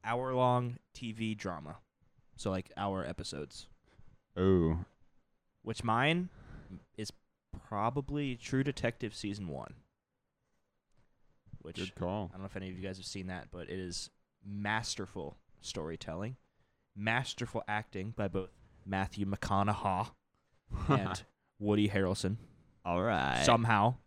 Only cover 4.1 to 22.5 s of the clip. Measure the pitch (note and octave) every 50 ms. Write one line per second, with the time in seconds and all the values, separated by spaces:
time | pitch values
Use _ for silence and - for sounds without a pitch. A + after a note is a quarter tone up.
4.1 | - - _ _ _ F#2 F#2 F#2+ F#2+ F2+ E2 D#2+ E2 E2 E2+ - _ _ - -
5.1 | _ _ _ _ _ _ _ _ _ _ _ A2+ A2 - - A2+ A2 A#2 C3 D3+
6.1 | E3 F3 F3+ F3 - - - - - - - - F#2 - - _ _ - G#2+ -
7.1 | - _ _ _ _ _ _ _ - - - - A2 G2+ G#2 A#2 B2 C#3+ C#3 -
8.1 | C#3+ D3 D3 C3+ B2+ A2+ - - C#3 C3 C3+ C#3+ C3+ - - A#2 A#2 - - G#2+
9.1 | - - - G#2 G2+ G2+ G2+ E2+ C#2+ C2+ G#1+ - - - - _ _ _ _ _
10.1 | _ _ _ _ _ _ _ _ _ _ _ _ _ _ _ _ _ _ _ _
11.1 | _ _ _ _ _ _ _ - - - - D#2 E2+ - F2+ F#2 - - F2+ F2
12.1 | F#2+ G#2+ G#2 - - F#2 F#2+ G2 - G2 F#2+ F#2+ F#2 F2+ F#2 G2 F#2 F#2 F2+ -
13.1 | - G2+ F#2 F#2 F#2 F2 B1 - - F2 E2+ - F2 F#2+ F#2 F2+ F2 - - -
14.1 | _ _ _ _ _ _ - G2+ G2+ G2+ G2+ G2+ G#2+ A2 A2+ - - - G2 -
15.1 | - G2 D2+ D2 - - _ _ - - - - - - D#2 D#2+ E2 - - -
16.1 | D#2+ E2+ G2+ A#2 C3 - _ _ _ _ _ _ _ _ _ _ _ G2+ G#2 A2
17.1 | A2+ B2 C3+ - - - B2 A#2+ - A2+ - - G#2 G#2+ G#2+ - - G2 F#2 A2
18.1 | A#2 - G#2 F#2+ E2 F#2+ F#2 - - - - - - - - G2 G2 F#2+ F#2+ F#2+
19.1 | - G2+ G2+ G2 G2 - - - G2+ G2 G2+ G#2 G2+ - - G2+ F#2 F2+ G#2+ -
20.1 | - _ _ _ _ _ _ _ _ _ _ _ - - - - C#3+ A#2+ G2 F#2
21.1 | F#2 - - _ _ _ _ _ _ _ G#2 G2+ G#2 G#2 G#2 G2+ G2 G2+ F#2+ F2+
22.1 | F#2+ - - F#2 G#2 A2+ - -